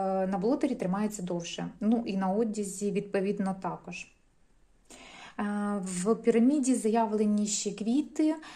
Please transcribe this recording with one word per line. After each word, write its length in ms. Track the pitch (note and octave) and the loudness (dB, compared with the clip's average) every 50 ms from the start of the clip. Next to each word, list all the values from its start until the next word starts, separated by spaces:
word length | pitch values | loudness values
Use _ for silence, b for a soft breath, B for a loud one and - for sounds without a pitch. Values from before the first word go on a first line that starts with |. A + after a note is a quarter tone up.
| F#3+ F#3+ F#3+ F#3+ F#3+ | 0 0 0 0 0
на 120 | F#3 G3 F#3 | 0 0 0
блотері 360 | F3+ A3+ C#4+ D4 - C#4 B3 | 0 0 0 2 0 0 0
тримається 480 | - F#3+ F3+ F#3 G3+ G#3+ G#3 G#3+ - | 0 -2 -2 0 0 0 -2 -4 -6
довше. 460 | F#3 F3+ F3+ E3+ E3+ - - - E3+ E3+ - - | -6 -4 -4 -4 -4 -6 -8 -8 -10 -10 -8 -2
Ну 220 | G3+ G#3+ A#3+ A3+ A#3 | 2 2 2 2 0
і 100 | A3 G3 | -2 -2
на 120 | F#3+ F#3+ F#3 | 0 0 0
одязі, 640 | F#3+ G#3+ A#3+ A3 G#3 G#3+ G3+ F#3 F3+ - G3+ G3+ | 2 0 0 0 -2 -4 -6 -6 -6 -4 -4 -2
відповідно, 640 | F3+ G3+ G3+ - - G3+ F#3 G3+ G3+ - F#3+ F#3+ F#3 F#3 | -2 -2 -4 -2 -2 -2 0 0 -2 -2 -2 -4 -4 -4
також. 440 | - F3 D#3+ - - - F3 - - - _ _ _ _ _ _ _ _ _ _ _ _ _ _ _ B B B B B B B B B B - | -6 -8 -8 -8 -12 -14 -14 -14 -14 -16 _ _ _ _ _ _ _ _ _ _ _ _ _ _ _ B B B B B B B B B B -6
Е, 420 | G#3 G#3 G#3 G#3 G#3 G3+ G3+ G3+ F#3 | -4 -2 -2 -2 -2 -2 -2 -2 -4
в 300 | F#3 F#3 F3+ F3+ G#3+ A3+ | -4 -4 -2 2 2 2
піраміді 600 | A3 - A#3 A3 A#3 A3+ C4 D4 D4+ B3+ C4 B3+ | 4 4 4 6 6 6 6 6 4 4 2 2
заявлені 720 | G#3+ - A3 G#3+ A#3 A3+ G#3 G#3+ G#3+ A3 G#3 G#3 G#3 G#3 | 2 2 2 2 2 2 2 2 2 2 4 4 2 2
ще 240 | F#3+ - - - G#3 | 0 -2 -2 -2 -4
квіти. 640 | - - G#3+ A3 A#3+ D4 D4 - - - D#4 D#4 D#4 D#4 B B B | -4 -4 -2 0 2 0 0 -2 0 2 2 2 2 0 B B B